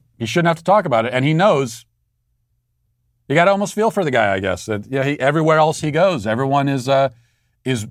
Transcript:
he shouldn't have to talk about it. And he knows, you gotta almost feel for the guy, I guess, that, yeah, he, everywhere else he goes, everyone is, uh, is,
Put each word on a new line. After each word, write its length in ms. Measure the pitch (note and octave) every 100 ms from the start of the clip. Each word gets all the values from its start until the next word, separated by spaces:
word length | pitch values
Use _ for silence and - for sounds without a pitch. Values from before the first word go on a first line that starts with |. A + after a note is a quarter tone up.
| _ -
he 80 | A#2
shouldn't 220 | F3 E3+
have 100 | D#3+
to 40 |
talk 220 | - G#3 E3+
about 180 | A#2
it. 100 | A2+
And 120 | B2+ C#3
he 80 |
knows, 520 | D#3 G#3 D3+ B2+ - - _ _ _ _ _ _ _ _ _ _ _ _ _ -
you 80 | C#3+
gotta 160 | F3+
almost 220 | G3 G#3
feel 180 | G#3 A3
for 140 | G3+ D#3+
the 60 |
guy, 220 | B2 G#2
I 60 | G2
guess, 280 | F#2+ F2+ -
that, 180 | G#2 G#2
yeah, 160 | C3+
he, 160 | C3+ D3
everywhere 380 | C3 D#3 D#3 D#3
else 240 | D#3 D3+
he 100 | D#3
goes, 340 | D3+ F#3+ D#3 G2+
everyone 440 | A2+ C#3 C#3 C#3
is, 180 | C#3 B2
uh, 220 | C3+ C3+ - _ _ _ _
is, 240 | B2+ B2 A2